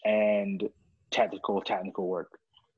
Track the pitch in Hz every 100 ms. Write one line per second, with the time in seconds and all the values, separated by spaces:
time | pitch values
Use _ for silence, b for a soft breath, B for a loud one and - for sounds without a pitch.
0 | 107 107 107 - 98 95 - - _ _
1 | - - 107 95 - 101 - 104 95 -
2 | 90 90 80 - _ _ _